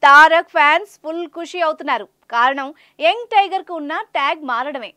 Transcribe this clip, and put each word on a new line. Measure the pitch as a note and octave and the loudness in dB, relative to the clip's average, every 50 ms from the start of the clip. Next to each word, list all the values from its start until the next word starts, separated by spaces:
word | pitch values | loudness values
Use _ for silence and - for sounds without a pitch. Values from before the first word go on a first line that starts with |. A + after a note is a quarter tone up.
| - | 6
తారక్ | C#4+ C#4 C#4+ D4+ D#4+ D#4+ E4 E4+ _ _ E4 | 8 8 10 8 8 6 2 -2 _ _ 0
ఫ్యాన్స్ | D4 C#4+ D4+ E4+ G#4 G4+ - _ _ | 2 2 2 0 -2 -8 -18 _ _
ఫుల్ | D4+ D#4+ E4+ F4 D#4+ _ E4 | -12 -10 -10 -10 -12 _ -14
ఖుషి | E4+ D#4+ - F4+ E4+ D#4 | -14 -12 -6 -4 -4 -4
అవుతున్నారు. | D#4 D#4 - C#4+ C4+ A3+ G#3 - _ _ _ _ - | -4 -6 -6 -6 -6 -6 -6 -10 _ _ _ _ -2
కారణం | A#3 A#3+ C4 C#4 C#4 C4+ C4+ D#4 _ _ _ _ _ C#4+ | 0 0 0 0 -2 -8 -12 -12 _ _ _ _ _ -2
యంగ్ | E4 F#4+ A4+ A#4+ A4 A4+ | -2 -2 -2 -6 -2 0
టైగర్ | G#4 G4 F#4+ E4+ F#4+ F4+ - | 0 0 0 -4 -8 -8 -8
కు | F4+ D#4+ D4 | -12 -12 -10
ఉన్న | C#4+ D#4 F4+ A4 _ _ | -8 -8 -10 -10 _ _
ట్యాగ్ | E4 C#4 C#4+ E4+ D#4+ D4+ C4 B3 | -4 -4 -4 -4 -6 -8 -8 -6
మారడమే. | A#3 B3+ C#4+ D4 C#4 A#3 F#3 - | -6 -6 -8 -10 -12 -14 -14 -20